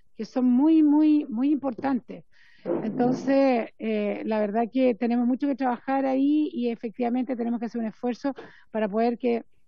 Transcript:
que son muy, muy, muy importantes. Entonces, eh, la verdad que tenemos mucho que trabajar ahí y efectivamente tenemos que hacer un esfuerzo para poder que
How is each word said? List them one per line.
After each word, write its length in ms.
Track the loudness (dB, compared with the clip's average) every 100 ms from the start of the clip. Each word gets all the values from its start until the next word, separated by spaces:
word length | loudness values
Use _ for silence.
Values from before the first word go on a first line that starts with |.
| _
que 120 | -14 -6
son 180 | 0
muy, 380 | 2 4 6 6
muy, 420 | 6 6 6 4
muy 260 | 2 -2 0
importantes. 760 | 0 -2 -4 -2 -2 -4 -14 -18 _ -20 -12 -6 -4
Entonces, 880 | -4 -2 0 0 0 2 4 2 -2 -8
eh, 440 | -4 -2 -2 -4 -4
la 140 | -2
verdad 280 | -2 -2 -2
que 240 | 2 0
tenemos 320 | 2 -2 0 0
mucho 200 | 0 -2
que 80 |
trabajar 500 | -2 -2 -4 -4 -2
ahí 460 | 0 0 2 2 0
y 160 | -2 -4
efectivamente 680 | -4 -8 -6 -2 -2 -4
tenemos 260 | -4 -4 -4
que 60 | -6
hacer 140 | -6
un 60 | -8
esfuerzo 480 | -6 -6 -4 -6 -8 -14 -20 -10
para 180 | -4 -2
poder 280 | 0 0 0
que 280 | -2 -2 -6 _